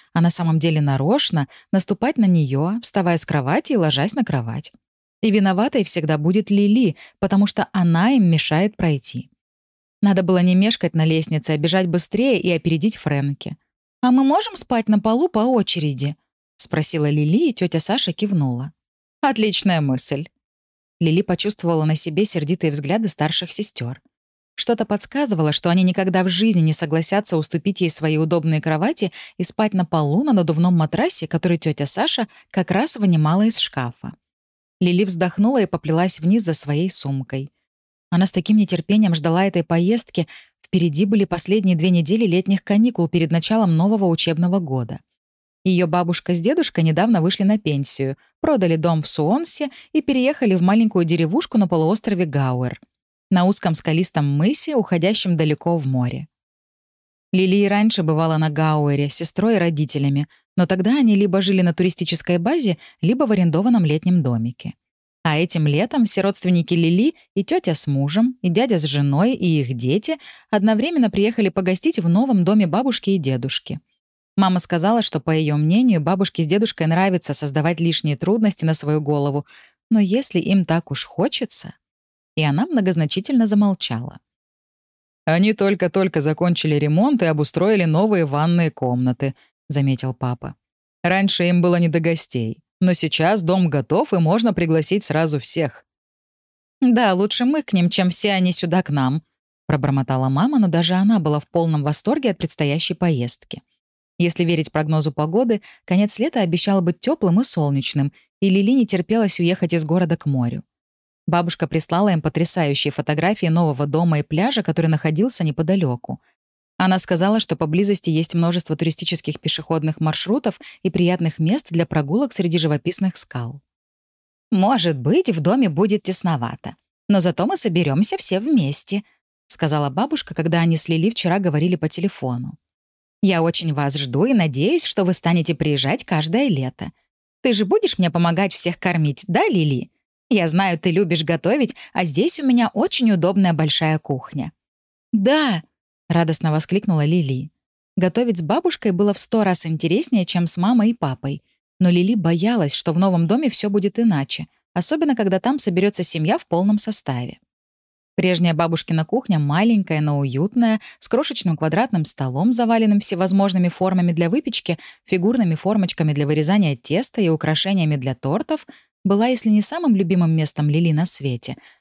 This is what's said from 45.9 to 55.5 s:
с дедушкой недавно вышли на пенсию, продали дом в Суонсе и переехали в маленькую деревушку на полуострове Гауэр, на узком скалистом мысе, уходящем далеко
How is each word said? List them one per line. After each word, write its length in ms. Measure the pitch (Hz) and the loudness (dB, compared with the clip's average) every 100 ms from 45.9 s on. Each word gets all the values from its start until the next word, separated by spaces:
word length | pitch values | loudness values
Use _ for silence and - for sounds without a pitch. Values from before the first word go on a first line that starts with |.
| 180 170 175 - | 0 0 -2 -2
с 60 | 175 | -2
дедушкой 440 | 185 320 311 - | 0 0 0 0
недавно 360 | 160 160 220 208 | 2 2 2 2
вышли 220 | 165 - | 2 0
на 160 | 196 214 | 0 0
пенсию, 580 | 160 143 139 - 135 135 _ _ | 0 -2 -4 -4 -4 -6 _ _
продали 360 | - 277 180 165 | 0 2 2 2
дом 260 | 170 160 | 0 0
в 60 | 143 | -2
Суонсе 640 | - 151 254 330 - 285 - - | -2 0 0 -2 -6 -6 -10 -6
и 80 | 311 | -4
переехали 540 | 294 262 254 294 240 | 0 0 0 0 0
в 80 | 185 | 2
маленькую 420 | 180 214 220 185 | 4 4 2 2
деревушку 540 | 165 170 160 233 - 233 | 2 2 2 0 0 0
на 100 | 185 | 2
полуострове 560 | 165 160 220 - 190 170 | 2 2 0 0 0 0
Гауэр, 540 | 143 131 127 127 - _ _ _ _ - | 0 0 0 -4 -6 _ _ _ _ 0
на 140 | 180 | 2
узком 300 | 185 202 180 | 4 2 0
скалистом 520 | 160 - 160 185 160 143 | -2 0 0 0 0 0
мысе, 480 | 143 185 294 - | 2 2 0 -2
уходящем 640 | 277 - 175 180 214 190 165 | -2 0 0 0 0 0 0
далеко 400 | 160 | 0